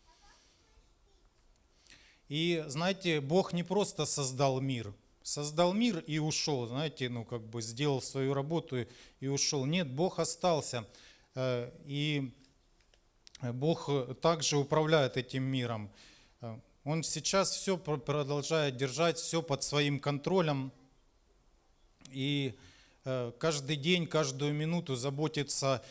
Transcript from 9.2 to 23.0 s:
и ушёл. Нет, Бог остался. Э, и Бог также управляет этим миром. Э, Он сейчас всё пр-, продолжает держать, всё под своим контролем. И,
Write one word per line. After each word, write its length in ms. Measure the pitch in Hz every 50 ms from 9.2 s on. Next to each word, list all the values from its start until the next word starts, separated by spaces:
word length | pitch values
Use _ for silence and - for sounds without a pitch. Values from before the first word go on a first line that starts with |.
и 60 | 135
ушёл. 380 | 135 139 135 - - - 143 131
Нет, 220 | 139 165 185 175 131
Бог 300 | 123 139 175 185 - -
остался. 680 | 165 156 - - - 180 165 147 - - - 120 107 - - - - - - - _ _ -
Э, 360 | 131 131 131 127 120 120 131 - - -
и 480 | 143 139 143 147 151 151 143 135 127 - - - - _ _ _ _ _ _ _ _ _ _ _ _ _ _ - - - -
Бог 480 | 135 120 120 127 139 160 170 165 - - 143 139 123 131 127 -
также 380 | - 165 170 156 147 - 151
управляет 580 | 143 139 143 156 156 156 156 160 156 139 123 -
этим 280 | 135 120 - - 135 131
миром. 460 | 131 135 131 123 117 117 107 104 104 - - - - - - - - _ -
Э, 180 | - 117 110 117 - _ _ _ -
Он 180 | 135 156 165 151
сейчас 480 | - - 156 135 - - 196 185 185
всё 260 | - - - 196 190
пр-, 220 | 175 - 151 151 143
продолжает 760 | - - 143 151 143 135 147 147 135 - 160 160 151 143 131
держать, 420 | 123 139 131 120 139 170 170 160
всё 240 | 165 - - - 165
под 220 | 160 - 139 135 -
своим 380 | - 143 147 147 143 143 135
контролем. 720 | - 151 147 139 - 160 185 190 170 156 143 135 131 135 - - - - _ _ _ _ _ _ _ _ _ _ _ _ _ _ _ _ _ _ _ _ _ _ - -
И, 420 | 135 135 131 143 143 143 139 131 107 - - - - - - _ _ _